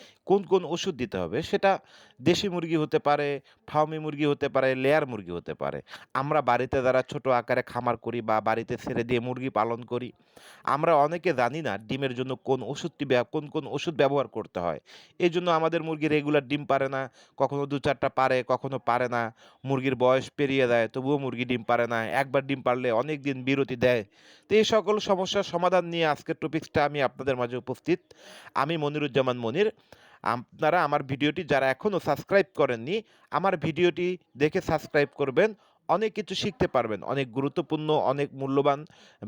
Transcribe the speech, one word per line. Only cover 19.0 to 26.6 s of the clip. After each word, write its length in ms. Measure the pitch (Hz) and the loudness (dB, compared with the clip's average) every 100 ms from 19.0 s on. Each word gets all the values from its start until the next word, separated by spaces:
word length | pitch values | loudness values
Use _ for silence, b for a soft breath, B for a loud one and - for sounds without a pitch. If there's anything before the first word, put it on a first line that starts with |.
| 123 | 0
না। 260 | 120 113 b b b | -2 -4 b b b
মুরগির 300 | 131 135 135 | -4 -2 0
বয়স 360 | 123 127 131 101 - | 2 4 4 0 -4
পেরিয়ে 320 | 139 135 127 | 0 2 4
যায়, 200 | 120 110 | 2 2
তবুও 300 | 131 131 147 | -2 -2 -2
মুরগি 260 | 135 117 | -2 -6
ডিম 180 | 123 123 | -4 -4
পারে 240 | 110 120 117 | 0 0 2
না। 200 | 117 110 | -2 0
একবার 400 | 110 139 139 135 | -2 0 -2 -2
ডিম 160 | 135 | -2
পারলে 280 | 123 123 127 | 0 0 2
অনেক 300 | 113 143 147 | 0 0 -4
দিন 220 | 135 131 | -4 -4
বিরতি 320 | 127 135 127 127 | -2 0 0 2
দেয়। 280 | 123 120 101 b b b b | 2 2 -2 b b b b
তো 60 | |
এই 100 | 208 | 2
সকল 340 | 214 220 180 214 | 4 2 2 -2
সমস্যার 440 | - 185 185 202 | 0 -2 0 -2
সমাধান 420 | 185 175 180 180 | -2 0 2 2
নিয়ে 220 | 170 170 160 | 0 0 0
আজকের 280 | 143 - 165 | 0 -4 -6
টপিকসটা 440 | 151 156 | -4 -4